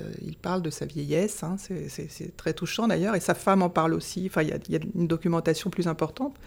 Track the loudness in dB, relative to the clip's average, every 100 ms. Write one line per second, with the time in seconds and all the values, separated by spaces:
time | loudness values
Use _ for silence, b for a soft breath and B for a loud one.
0 | -8 -8 -10 -6 -2 -2 -2 -4 -6 -6
1 | 0 2 2 -2 -6 -6 -6 -8 -8 -10
2 | -10 -10 -12 -6 -4 -2 -4 0 2 2
3 | 2 2 2 2 4 6 6 4 4 2
4 | -2 -4 0 0 0 -2 -2 -2 -2 0
5 | 2 2 2 2 2 2 0 0 0 0
6 | -2 -2 -6 -6